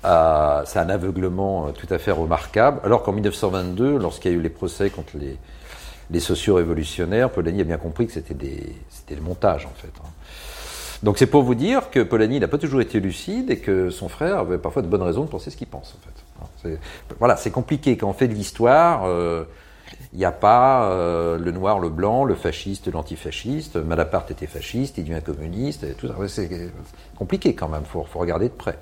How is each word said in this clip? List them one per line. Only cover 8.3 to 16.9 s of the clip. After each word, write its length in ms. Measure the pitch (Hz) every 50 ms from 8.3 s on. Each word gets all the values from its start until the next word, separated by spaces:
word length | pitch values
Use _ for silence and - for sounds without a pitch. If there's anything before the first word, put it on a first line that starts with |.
| 76
des, 400 | 65 69 69 69 71 71 69 67 69 65 -
c'était 260 | - - - - 76
le 60 | 73
montage, 440 | 76 82 90 - - 101 82 71 -
en 80 | 67 64
fait, 160 | - - - - - -
hein. 40 | - - - - - - - - - - - - - - - - - - -
Donc 160 | - 104 101
c'est 100 | - 135
pour 160 | - - 147 131
vous 120 | 123 123
dire 340 | 117 135 202 254 277 - -
que 120 | - 135
Polanyi, 360 | 113 - 123 110 110 107 131
il 20 | 143
n'a 60 | 101
pas 100 | 82 -
toujours 240 | 101 - 151 135 135
été 180 | 110 - - 107
lucide 500 | 95 98 85 - - - 202 247 262 247
et 80 | -
que 320 | - - - 95 92 92 90
son 200 | 87 - 95 85
frère 300 | - - 151 175 202 180
avait 180 | 98 82 90
parfois 240 | 82 - 82 - 143
de 60 | 107
bonnes 140 | 85 101 98
raisons 220 | 92 87 82 107 147
de 60 | -
penser 200 | - - - -
ce 80 | -
qu'il 100 | - -
pense, 280 | - - 69 - - -
en 80 | - -
fait. 380 | - - - - - - - 78
Hein, 40 | - - -
c'est, 540 | - 85 80 78 - -